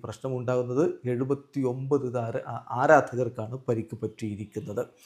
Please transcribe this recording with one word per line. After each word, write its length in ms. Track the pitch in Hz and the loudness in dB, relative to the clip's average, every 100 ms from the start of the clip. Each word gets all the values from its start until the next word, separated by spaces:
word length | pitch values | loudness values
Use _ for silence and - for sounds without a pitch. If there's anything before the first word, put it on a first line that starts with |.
പ്രശ്നമുണ്ടാകുന്നത്. 840 | 113 - 135 123 120 127 123 127 180 - | -10 -8 -6 -4 0 0 0 2 0 0
എഴുപത്തിയൊമ്പത് 1120 | 123 123 131 139 - 139 127 131 135 143 123 | -4 -2 -2 -2 -4 -4 -2 -2 0 0 0
താര-, 280 | 123 117 131 - | -2 -2 -6 -6
ആ, 200 | 117 - | -10 -6
ആരാധകർക്കാണ് 880 | 123 143 151 - 120 117 117 110 135 - | 2 8 8 8 0 -2 -2 -8 -4 -2
പരിക്ക് 300 | 113 110 110 | -2 -2 -6
പറ്റിയിരിക്കുന്നത്. 880 | 110 - 110 104 101 107 104 107 - _ | -8 -6 -6 -6 -8 -8 -6 -6 -8 _